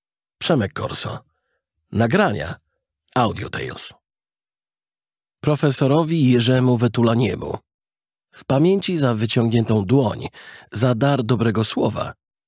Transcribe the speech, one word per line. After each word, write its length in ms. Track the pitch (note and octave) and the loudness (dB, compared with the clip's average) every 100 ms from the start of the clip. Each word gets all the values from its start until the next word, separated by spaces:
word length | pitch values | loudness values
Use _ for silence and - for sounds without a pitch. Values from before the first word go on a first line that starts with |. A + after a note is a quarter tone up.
| _ _ _ _ | _ _ _ _
Przemek 360 | - D3+ G2 | 0 0 0
Korso. 460 | - - - - - - _ _ _ _ _ _ | -4 -8 -6 -8 -10 -16 _ _ _ _ _ _
Nagrania 640 | G2+ A2+ F3+ F#3+ G2+ C#2 - _ _ _ _ _ B2+ | -2 0 2 0 -2 -6 -10 _ _ _ _ _ -2
Audio 340 | A2+ - - | -2 -2 -8
Tales. 440 | - C2 - - - _ _ _ _ _ _ _ _ _ _ _ _ _ _ | -8 -8 -8 -12 -14 _ _ _ _ _ _ _ _ _ _ _ _ _ _
Profesorowi 920 | - D3 D3+ C3+ C3+ D3+ D#3+ E3 B2+ | -2 2 0 2 2 2 2 2 4
Jerzemu 460 | B2 A#2 B2+ B2+ A#2+ | 4 4 2 2 2
Wetulaniemu. 800 | A#2+ A#2+ A#2 A#2 A2+ - - - - _ _ _ _ _ _ | 0 2 2 2 0 -2 -8 -10 -14 _ _ _ _ _ _
W 140 | - - | -16 -2
pamięci 520 | C3+ E3+ G3 F#3 E3+ | 2 2 2 0 0
za 180 | C3+ A2 | 0 0
wyciągniętą 680 | A2 B2+ A#2 A#2 A2 G#2+ F#2 | 0 0 2 2 2 0 2
dłoń, 420 | C3+ A2 - - - - - - | 2 0 -4 -10 -14 -20 -20 -12
za 240 | G#2 B2+ A#2 | -2 0 2
dar 280 | C#3 C3+ | 2 0
dobrego 400 | A2+ A#2+ A2+ G#2+ | 0 0 0 0
słowa, 500 | A2 - - - - - _ _ | -2 -2 -4 -4 -8 -12 _ _